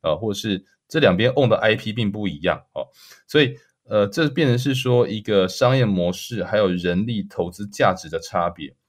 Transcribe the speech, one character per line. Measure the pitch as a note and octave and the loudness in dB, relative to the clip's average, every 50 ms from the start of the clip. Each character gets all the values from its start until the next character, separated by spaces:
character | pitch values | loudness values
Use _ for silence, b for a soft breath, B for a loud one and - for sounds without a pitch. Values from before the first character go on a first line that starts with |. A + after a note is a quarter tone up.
呃， | - E2 D2+ | 0 -2 -2
或 | E2 G#2+ A2 | -2 -2 -6
是 | G2 - - A2 G2 F#2 b b b b _ _ | -6 -4 -4 -4 -4 -4 b b b b _ _
这 | - D#3+ | 0 2
两 | C#3+ G#2 F2+ | 4 4 4
边 | F2 A2 B2 | 4 2 2
own | B2+ C#3+ C#3 A#2 | 2 2 2 4
的 | A2 | 2
I | - G#2+ A2 A2 | 2 2 2 0
P | A2+ - A2 | 0 -2 -6
并 | G#2 A#2+ A2+ G2+ | -4 -2 -2 -2
不 | G2 G#2+ G#2 G2 | -2 -4 -6 -6
一 | E2 D2 | -6 -4
样 | D#2 F2+ D#2 C2+ _ _ _ | -2 -2 -2 -2 _ _ _
哦。 | D2 C2+ _ B B B B B B B | -10 -10 _ B B B B B B B
所 | _ - D3+ | _ 2 2
以， | D3 B2+ C3 B B B B B _ - | 2 2 0 B B B B B _ -2
呃， | G#2+ G#2+ G2+ | 2 2 2
这 | G2+ G2+ E3+ D#3+ D3 | 2 0 0 -2 0
变 | C3+ F3 D#3+ | 0 0 2
成 | C3+ A#2+ | 2 2
是 | A#2+ B2+ C#3+ | 2 0 -2
说 | C3+ B2+ - B2+ B2 B2 A#2+ - | -2 -2 0 2 4 2 2 2
一 | G#2 A2 | -2 -8
个 | G#2 - G#2+ G2 F#2 F#2 | -2 2 2 2 2 2
商 | - - C3 B2 C3 | 0 2 2 2 4
业 | C3+ A#2+ | 4 2
模 | G#2+ G2 F#2 F2 F2 | 2 2 0 0 -2
式 | F2+ - - - A#2+ G#2+ F2 | -2 -6 -10 -10 -8 -8 -6
还 | - - G#2 | -2 0 2
有 | G#2+ F#2 | 2 2
人 | F#2 F2+ F2 F2 F2 F#2 G#2+ | 0 0 0 0 0 0 0
力 | A#2 A#2+ G#2 F#2+ | -2 -4 -6 -6
投 | G2+ - - F2+ F2 | -8 -6 -6 -6 -6
资 | F2+ - G#2 | -6 -12 -14
价 | G2+ - - C#3 G2+ | -12 -4 0 0 0
值 | F2+ - - D#2 | 0 -2 -6 -6
的 | D#2+ E2 | -6 -6
差 | - - - F#2 E2+ F2 | -8 -4 -4 -2 -2 -2
别。 | F2+ - D2 C2+ _ _ _ | -4 -8 -16 -16 _ _ _